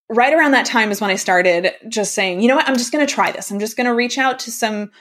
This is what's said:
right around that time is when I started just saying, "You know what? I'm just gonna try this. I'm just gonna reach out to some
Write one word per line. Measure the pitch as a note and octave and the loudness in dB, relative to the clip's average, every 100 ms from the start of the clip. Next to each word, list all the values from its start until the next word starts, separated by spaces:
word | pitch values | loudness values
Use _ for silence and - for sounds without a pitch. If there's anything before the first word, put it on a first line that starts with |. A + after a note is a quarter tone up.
| - | -4
right | A3+ C4 | 2 4
around | D#4+ D4 | 4 4
that | C4 - | 2 2
time | A#3 G#3+ | 0 0
is | G3+ | -2
when | G3+ | -2
I | F#3+ | -2
started | - F3+ F3+ F3 F#3 - A3 | 0 2 4 2 0 -4 -6
just | A3 G3 | -4 -4
saying, | - F#3+ F3+ | -2 -2 0
"You | A#3 | 2
know | C#4 | 2
what? | - | 2
I'm | C4 | 0
just | A#3+ | 0
gonna | G3+ F#3 | 0 0
try | - F3+ | 0 -2
this. | - - | -2 -8
I'm | G3+ | -6
just | G#3+ A#3+ | -6 -2
gonna | B3 | -2
reach | A#3 A#3+ B3+ | 0 -2 -2
out | C4 B3+ | -2 -2
to | - | -6
some | A3+ A3 G#3 G#3 _ | -4 -4 -4 -8 _